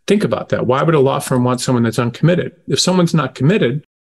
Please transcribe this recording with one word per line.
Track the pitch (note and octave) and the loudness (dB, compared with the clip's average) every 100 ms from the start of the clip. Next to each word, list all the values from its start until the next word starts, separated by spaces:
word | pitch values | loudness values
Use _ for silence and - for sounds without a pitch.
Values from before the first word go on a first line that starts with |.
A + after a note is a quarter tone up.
| - | -2
think | G3+ | 0
about | G#3 - - | 0 -4 -4
that. | G#2+ G#2+ | -4 0
Why | C3 | 0
would | D#3+ | 2
a | D#3 | 2
law | C3 C#3+ | 2 0
firm | - B2+ | -2 0
want | B2 B2 | 0 -2
someone | - B2 | -2 0
that's | A#2 A#2+ | 0 0
uncommitted? | A#2+ - D#3+ F3 - - - | -4 0 0 2 -2 -12 -6
If | C#3+ | -2
someone's | - F#3 E3+ | 0 2 2
not | D#3+ C3 | 0 -2
committed, | - C3+ G#3 A#2+ D3 - _ | 0 0 2 0 -2 -10 _